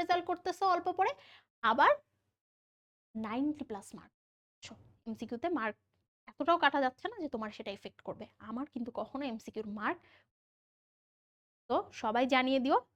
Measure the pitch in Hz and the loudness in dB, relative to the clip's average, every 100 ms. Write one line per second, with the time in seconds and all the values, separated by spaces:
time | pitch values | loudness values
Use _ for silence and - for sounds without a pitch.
0 | 349 349 349 349 370 339 392 349 359 370 | 2 0 0 -4 -4 0 2 4 2 2
1 | 415 571 - - _ _ 220 233 349 587 | 0 0 -12 -20 _ _ 0 4 6 4
2 | _ _ _ _ _ _ _ _ _ _ | _ _ _ _ _ _ _ _ _ _
3 | _ 220 220 233 302 294 - 202 - 202 | _ -8 -4 0 0 -2 -8 -10 -12 -18
4 | - _ _ _ _ _ - - - _ | -18 _ _ _ _ _ -18 -18 -20 _
5 | - 220 226 240 349 302 220 - _ _ | -12 -8 -6 -4 -2 0 -2 -4 _ _
6 | _ _ - - 294 339 285 285 262 - | _ _ -20 -2 2 4 4 4 0 -2
7 | 392 466 302 220 214 - 220 196 196 - | -8 -8 -8 -6 -8 -8 -10 -10 -14 -12
8 | - - 214 _ 214 233 294 247 233 - | -12 -10 -14 _ -12 -10 -8 -8 -8 -6
9 | 220 262 277 220 - 220 214 214 226 349 | -8 -6 -6 -8 -10 -10 -10 -6 -4 -4
10 | _ - _ _ _ _ _ _ _ _ | _ -20 _ _ _ _ _ _ _ _
11 | _ _ _ _ _ _ - 294 415 - | _ _ _ _ _ _ -4 -2 -2 -6
12 | 220 233 254 262 262 269 254 415 - | -2 2 4 4 4 2 4 2 2